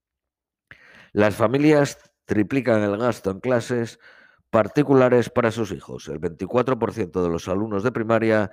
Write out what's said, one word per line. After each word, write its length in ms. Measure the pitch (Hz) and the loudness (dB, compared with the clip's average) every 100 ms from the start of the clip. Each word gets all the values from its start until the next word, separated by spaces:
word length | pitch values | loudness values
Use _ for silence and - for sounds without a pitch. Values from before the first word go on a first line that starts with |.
| _ _ _ _ _ _ _ - _ - - | _ _ _ _ _ _ _ -20 _ -20 -8
Las 220 | 101 104 98 | 0 0 2
familias 640 | 110 135 151 151 143 - _ _ - | 0 2 4 4 2 -4 _ _ -4
triplican 560 | 101 101 135 123 110 | 0 0 0 0 0
el 160 | 104 101 | 0 0
gasto 320 | 123 110 - | -2 -2 -6
en 100 | 98 | -6
clases 580 | 127 123 113 123 117 - - - _ _ _ | -2 -2 0 -4 -4 -10 -20 -20 _ _ _
particulares 800 | 113 104 - 139 135 127 123 113 | 0 2 0 4 4 6 4 2
para 200 | - 117 | 0 -2
sus 220 | 110 104 | -2 -6
hijos. 360 | 78 - 64 - | -8 -12 -16 -12
El 100 | 76 | -8
veinticuatro 600 | 85 80 92 120 123 127 | -8 -8 -4 -2 0 -2
por 140 | 107 | -2
ciento 300 | 98 92 92 | -4 -6 -2
de 80 | 87 | -2
los 180 | 82 95 | -2 -4
alumnos 340 | 95 110 101 | -4 -4 -2
de 80 | 107 | -4
primaria 600 | 113 107 113 110 110 101 | -4 -2 0 2 0 0